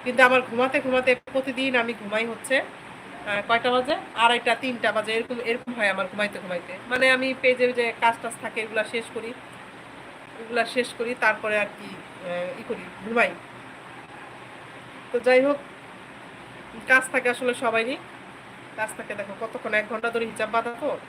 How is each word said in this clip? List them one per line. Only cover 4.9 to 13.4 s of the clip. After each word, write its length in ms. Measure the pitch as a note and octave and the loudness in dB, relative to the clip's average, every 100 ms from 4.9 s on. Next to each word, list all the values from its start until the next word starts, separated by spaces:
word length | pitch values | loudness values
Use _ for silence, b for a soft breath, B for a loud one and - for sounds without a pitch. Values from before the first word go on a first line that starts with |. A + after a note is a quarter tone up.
বাজে, 200 | G#3 G#3+ | 2 0
এরকম, 280 | A3+ A#3 A#3+ | -2 -2 -4
এরকম 320 | A3+ A#3+ - | -2 -2 -4
হয় 140 | A#3+ G3+ | 2 2
আমার 180 | F#3+ F#3+ | 2 -2
ঘুমাইতে 320 | G3+ G#3 G3 | 0 -2 -2
ঘুমাইতে। 340 | F#3 F3 F3 F#3 - | -6 -6 -6 -12 -2
মানে 220 | B3+ C4 | 4 6
আমি 240 | C4 C4 C4 | 6 4 4
পেজে 300 | C4 B3 B3 | 4 6 4
যে 200 | B3 A#3 A3+ | 4 0 4
কাজ 140 | A#3 A3+ | 4 4
টাজ 100 | A#3+ - | -6 -6
থাকে 180 | A3+ A3+ | -6 -6
এগুলা 240 | A3 A3 | -2 -2
শেষ 200 | G#3+ A#3 A3+ | -2 -4 -6
করি, 160 | A3+ A3+ B3+ - - - - - - - - - - | -8 -8 -12 -14 -16 -16 -18 -18 -16 -16 -18 -16 -14
এগুলা 240 | A3+ A#3+ | -2 0
শেষ 240 | A3+ B3+ A#3 - | 2 0 -2 -4
করি, 160 | A#3 B3 | -4 2
তারপরে 380 | A3 G#3+ A3 G#3+ | 2 2 0 0
আর 80 | G3+ | 0
কি, 220 | - G3+ | -4 -12
আহ, 720 | - - - F#3 F3 F3+ F3+ | -12 -14 -12 -6 -4 -4 -8
ই 20 | A3 | -6
করি, 160 | F3+ F3+ - | -8 -8 -10
ঘুমাই। 260 | G3 A#3 G3 E3+ | -2 2 2 0